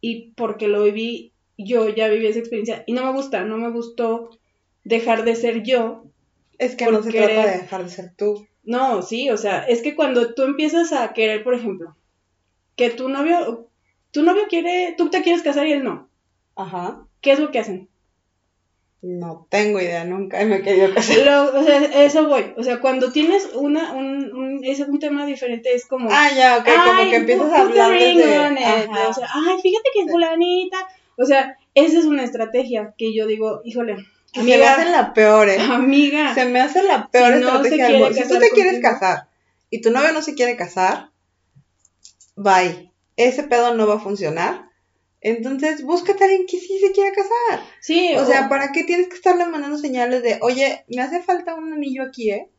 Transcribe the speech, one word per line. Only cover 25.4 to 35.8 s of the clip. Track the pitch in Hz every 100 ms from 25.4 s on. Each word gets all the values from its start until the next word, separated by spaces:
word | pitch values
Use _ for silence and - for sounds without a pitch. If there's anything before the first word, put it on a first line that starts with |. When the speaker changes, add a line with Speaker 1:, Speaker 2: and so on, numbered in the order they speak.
| 247 233 254
Speaker 1:
es | 247 -
como, | 262 233
Speaker 2:
Ah, | 285 294 269
ya, | 254 240
ok, |
como | 226 240 359 359
Speaker 1:
"Ay, | 381
Speaker 2:
que | -
empiezas | 226 247 302
Speaker 1:
put, | 339
Speaker 2:
a |
Speaker 1:
put | 392
the | 453
Speaker 2:
hablar | - 359
Speaker 1:
ring | 349 349
Speaker 2:
desde | 311 294
Speaker 1:
on | 285 277
it", |
Speaker 2:
Ajá. | 233 226 214 208 220
Speaker 1:
o |
sea, | 240 240
"Ay, | 285 330 370
fíjate | 381 427 508
que | 539
Speaker 2:
Sí. | 330
Speaker 1:
fulanita", | 339 330 330 349 359 370 381 381 _ _ -
o |
sea, | 262 269 269 - _
esa | - 311 320
es |
una | 311 285
estrategia | 247 226 220 247 240 226 214 _
que | 220
yo | 220 220
digo, | 214 220 208
"Híjole, | 233 233 233 196 - _ _
Speaker 2:
Que | 254
se | 240
me |
Speaker 1:
amiga, | 262 269 269
Speaker 2:
hace | 330
la | 339 226
peor, | - 214 214 208
¿eh? | 196
Speaker 1:
amiga, | 226 247